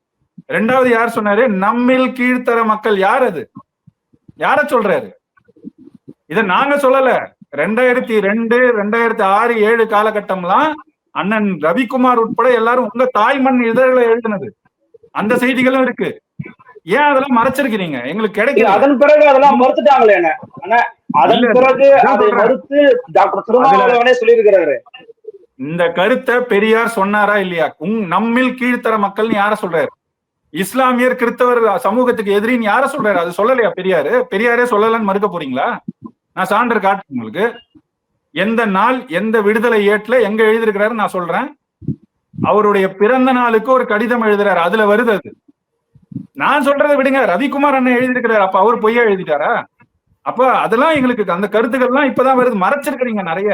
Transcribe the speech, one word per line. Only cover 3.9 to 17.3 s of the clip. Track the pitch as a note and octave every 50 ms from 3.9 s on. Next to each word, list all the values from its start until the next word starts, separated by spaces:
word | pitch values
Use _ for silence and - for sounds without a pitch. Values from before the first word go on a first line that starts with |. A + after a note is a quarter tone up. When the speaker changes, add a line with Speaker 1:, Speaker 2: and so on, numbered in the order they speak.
| _ _ _ _ _ _ _ - - -
Speaker 1:
யார | D#3 G3 C4 D4 D4
சொல்றாரு? | D4 D4 A#3 G#3 G3+ F3 C#3 A2+ G2 - _ _ _ _ _ _ _ _ _ - - - _ - - - _ _ - - _ _
இத | - D#3 G#3 A3
நாங்க | F#3+ F3+ G#3+ C4+ C#4 C#4+
சொல்லல. | C#4+ C4+ B3+ C4+ C4+ C4 B3 G#3 D3+ G#2+ - _ _ _ _ -
ரெண்டாயிரத்தி | C#3 D#3 F#3 A3 A3+ B3+ B3+ B3 B3+ B3+ B3 A3 G#3+
ரெண்டு, | F#3+ G3 G#3+ A3+ A#3 A3 A#3+ B3 B3+ B3
ரெண்டாயிரத்தி | A#3+ G#3 G3+ G#3 A3 A#3 A#3 A3+ G#3+ G#3 G3+ F#3+
ஆறு, | G3 G#3 A#3 A#3 A#3 A3
ஏழு | G#3 G#3+ A#3 A#3 A3
காலகட்டம்லாம் | A3 G#3+ G3+ G#3+ A3 G3+ G#3 F#3+ - F#3+ F#3+ F3 F3 G3 B3 D4 D#4 D4 D4+ - _ _ _ _ _ -
அண்ணன் | D3 E3 G3 A3+ A3 G#3 G3+ F#3 D3+
ரவிக்குமார் | C#3+ D#3 F3+ A#3 C4 G#3+ C4+ B3+ B3+ B3+ B3 A#3
உட்பட | A3+ - - - A#3 B3+
எல்லாரும் | B3 A3+ A3 A#3 B3 B3+ A#3+
உங்க | G#3 - A#3+ C4 B3+
தாய் | - G#3 G#3 B3 C#4 C4+
மண் | B3+ C4+ B3+ B3 A#3+
இதழ்ல | A3+ A3+ B3+ C4 B3+ B3+ B3+ A#3+
எழுதுனது, | A#3 A3+ A#3+ A3+ A3 G#3 F3+ C3+ A2 - _ _ _ _ _ _ _ _ - _ _ -
அந்த | C#3+ F#3+ G#3+ B3
செய்திகளும் | G#3 B3 B3+ C4+ B3+ B3+ C4 C4 C4 B3+
இருக்கு. | B3 - - G3 C#3+ - - _ _ _ - - - - _ _ _ - - - D#3+
ஏன் | G3 C4+ D4 D4
அதெல்லாம் | C#4+ C4 C4+ C#4